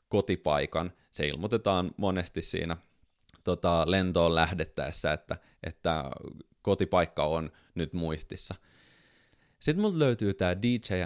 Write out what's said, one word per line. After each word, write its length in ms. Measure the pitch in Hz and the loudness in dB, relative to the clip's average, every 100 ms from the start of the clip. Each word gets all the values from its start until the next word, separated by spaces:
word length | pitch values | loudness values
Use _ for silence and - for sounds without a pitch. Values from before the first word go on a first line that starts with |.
| _ | _
kotipaikan. 840 | 104 - 90 - 73 71 80 87 - _ | -2 0 0 2 0 0 -2 -4 -8 _
Se 180 | - 76 | -4 -4
ilmoitetaan 640 | 71 101 117 101 92 90 - | -2 -2 0 2 2 0 -2
monesti 460 | 101 92 87 - | -2 0 -4 -6
siinä, 340 | - 87 82 82 - _ _ _ _ _ | -6 -4 -4 -6 -10 _ _ _ _ _
tota, 400 | - 87 87 85 80 | -4 0 2 4 4
lentoon 480 | 95 92 87 85 | 2 2 4 4
lähdettäessä, 800 | 82 80 90 80 - 69 - 78 | 4 2 0 -6 -4 -8 -4 -2
että, 240 | 76 - 80 _ _ | -2 -4 -12 _ _
että 420 | - 85 87 78 67 - - - - _ | -12 -6 -2 -2 -4 -10 -14 -16 -20 _
kotipaikka 600 | - 98 95 92 82 - | -2 0 2 2 2 0
on 260 | 76 80 78 - _ | 0 0 -4 -10 _
nyt 180 | - 82 | -6 -4
muistissa. 640 | 90 82 76 - - - - _ _ _ _ _ _ _ _ _ _ | -4 -4 -4 -8 -12 -12 -12 _ _ _ _ _ _ _ _ _ _
Sit 160 | - 160 | -2 2
multa 220 | 214 170 | 2 2
löytyy 360 | 143 117 104 | 2 2 0
tää 280 | 95 92 90 | 2 0 2
D 20 | |
J 300 | 120 120 - 92 | 0 0 -2 -2